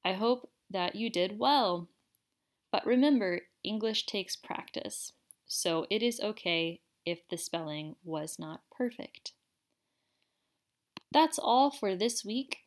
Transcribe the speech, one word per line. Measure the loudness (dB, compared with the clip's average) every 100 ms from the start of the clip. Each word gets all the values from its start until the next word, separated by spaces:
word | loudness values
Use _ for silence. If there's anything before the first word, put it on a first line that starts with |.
I | -2
hope | 0 2 0 -2 _ _
that | -4 -4
you | -2 -4
did | 0 0 2
well. | 2 4 4 0 -6 _ _ -20 _ _ _ _ _
But | -2 4
remember, | 6 6 4 2 -2 -6 _
English | -6 -2 -2 -2 -2
takes | -4 -4
practice, | -10 -8 -10 -8 -10 -8 -10 -12 _ _ -20
so | _ -4 0 0 0
it | 0
is | 0 0
okay | -4 -2 -2 0 0 -4 _ _
if | -6 -6 _
the | -8
spelling | -4 -6 -4 -8 -8 -12
was | -8 -6 -6 -10
not | -10 -12 _
perfect. | -6 -6 -4 -14 -14 -18 _ _ _ _ _ _ _ _ _ _ _ _ _ _ _ _ -20 _
That's | 4 4 4
all | 4 6 6
for | 4 -2
this | 2 0 0
week. | -4 -4 -4 -10